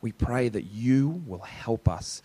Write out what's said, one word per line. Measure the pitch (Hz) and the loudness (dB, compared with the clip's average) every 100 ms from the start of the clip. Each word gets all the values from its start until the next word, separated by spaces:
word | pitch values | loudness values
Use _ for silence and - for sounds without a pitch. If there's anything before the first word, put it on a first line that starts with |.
We | 117 | -8
pray | 104 - 123 123 | -2 0 2 2
that | 107 | 0
you | 90 104 120 131 139 170 151 | -6 -2 4 6 4 0 -8
will | 92 | -10
help | - - - 113 - | -10 -12 -2 2 2
us | 85 87 - | 0 -8 -12